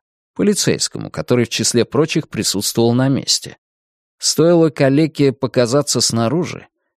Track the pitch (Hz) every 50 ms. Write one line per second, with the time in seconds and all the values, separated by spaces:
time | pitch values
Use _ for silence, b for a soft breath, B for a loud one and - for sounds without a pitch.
0 | _ _ _ _ _ _ _ - - 208 208 - - - 85 - - - - -
1 | - 101 - - - - 127 120 117 - - - 110 - - - 101 - - 147
2 | 156 160 - 160 - - - 110 95 - - 98 - - - - 117 117 120 123
3 | 131 135 139 95 - - - - - - - _ _ _ _ _ _ _ _ _
4 | _ _ _ _ - - - - 156 170 175 170 160 156 - - 143 135 135 147
5 | 165 147 - - 143 139 123 - - 120 - 131 123 110 123 147 143 - - -
6 | 110 - - 117 117 113 131 175 165 - - 50 - _ _ _ _ _ _